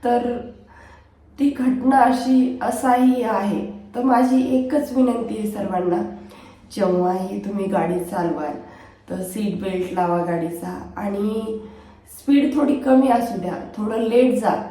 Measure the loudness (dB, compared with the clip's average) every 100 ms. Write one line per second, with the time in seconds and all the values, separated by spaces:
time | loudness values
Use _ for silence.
0 | 2 0 0 -6 -10 -18 -20 -20 -20 -20
1 | _ _ -20 0 0 2 0 2 4 6
2 | 6 4 2 4 4 0 -4 -2 2 4
3 | 6 4 0 -2 -2 -2 -6 -10 -12 -4
4 | 2 4 4 4 2 0 2 -2 0 2
5 | 2 2 -4 -4 -6 -4 -4 -2 0 0
6 | -2 -8 -18 -20 -20 -20 -14 -2 0 2
7 | 0 -2 -4 -6 -6 -4 -2 -2 0 -2
8 | -4 -4 -2 -2 -6 -8 -14 -20 -20 -20
9 | -10 -8 -6 -4 -4 -4 -4 -4 -4 -2
10 | 0 0 -2 -2 -4 -6 -10 -12 -12 -8
11 | -6 -4 -4 -4 -6 -10 -12 -20 -20 -20
12 | -20 -14 2 4 4 2 0 0 4 4
13 | 6 2 0 -4 -6 -8 -10 -8 -4 -2
14 | 2 4 4 2 0 -2 -6